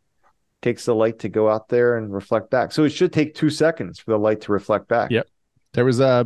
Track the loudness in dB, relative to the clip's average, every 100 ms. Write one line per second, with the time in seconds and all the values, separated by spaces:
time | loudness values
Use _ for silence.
0 | _ _ _ _ _ _ -4 -4 -2 0
1 | 0 -2 -6 0 0 0 -2 0 2 0
2 | -4 -10 -2 -2 0 -2 0 0 0 2
3 | 0 0 -2 -2 -2 2 0 0 -10 -12
4 | -4 0 2 0 -2 -4 0 -2 0 -2
5 | 0 -2 -4 _ _ _ _ 0 0 2
6 | 4 2